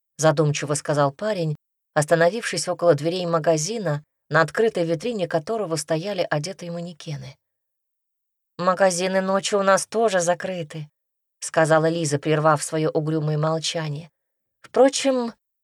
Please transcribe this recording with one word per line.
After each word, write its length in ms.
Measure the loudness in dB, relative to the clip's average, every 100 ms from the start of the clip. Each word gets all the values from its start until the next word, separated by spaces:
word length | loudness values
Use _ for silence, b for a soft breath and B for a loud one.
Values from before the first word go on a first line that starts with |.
| _ 0
задумчиво 560 | 2 4 2 0 -4
сказал 380 | -4 -2 0 0
парень, 440 | 0 -4 -2 -4 -6 _ _ _
остановившись 760 | -2 2 4 4 2 -4 -4 -4
около 260 | 2 4
дверей 320 | 4 0 -2 -2
магазина, 800 | 0 2 0 -2 -4 -4 -4 -8 _ -2
на 120 | 0
открытой 440 | 2 2 0 0 -2
витрине 420 | -2 -4 -4 -2
которого 480 | -2 -2 -4 -4 -4
стояли 500 | -2 -4 -4 -4 -2
одетые 420 | -4 -4 -10 -10
манекены. 640 | -10 -12 -12 -12 -12 -12 -20 _ _ _ _ _ _ _ _ _ _ _ -2
«Магазины 640 | 0 4 2 2 0 0
ночью 380 | 0 -2 0 2
у 40 |
нас 240 | 4 2 2
тоже 320 | 0 2 2
закрыты», 680 | 0 0 -4 -8 -10 -12 -16 _ _ _ _ _
сказала 500 | -4 0 4 4 4
Лиза, 300 | 0 -2 -2
прервав 440 | 0 2 4 2
своё 260 | 0 -2 0
угрюмое 480 | 0 -2 -2 -2 0
молчание. 720 | 0 -2 -4 -6 -6 -8 -12 _ _ _ _ _
«Впрочем, 720 | -2 4 4 2 -2 -2 -4 -10 _ _